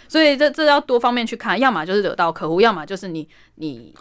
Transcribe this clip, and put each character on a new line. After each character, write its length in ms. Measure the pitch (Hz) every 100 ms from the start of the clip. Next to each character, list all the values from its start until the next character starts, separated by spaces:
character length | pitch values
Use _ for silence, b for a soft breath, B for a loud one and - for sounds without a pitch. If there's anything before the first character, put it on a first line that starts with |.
| B
所 140 | 311
以 120 | 311
这， 160 | 269 294
这 140 | 269
要 160 | 302 285
多 180 | - 247
方 140 | 247
面 140 | 240 233
去 100 | 226
看， 240 | 226 196
要 100 | 262
么 140 | 196
就 80 | 160
是 80 | 202
惹 140 | 185
到 180 | - 170
客 160 | 160 160
户， 100 | 170
要 140 | 226
么 140 | 185 151
就 100 | 190
是 100 | 190
你， 220 | 160 151 b b -
你 380 | 156 120 117 -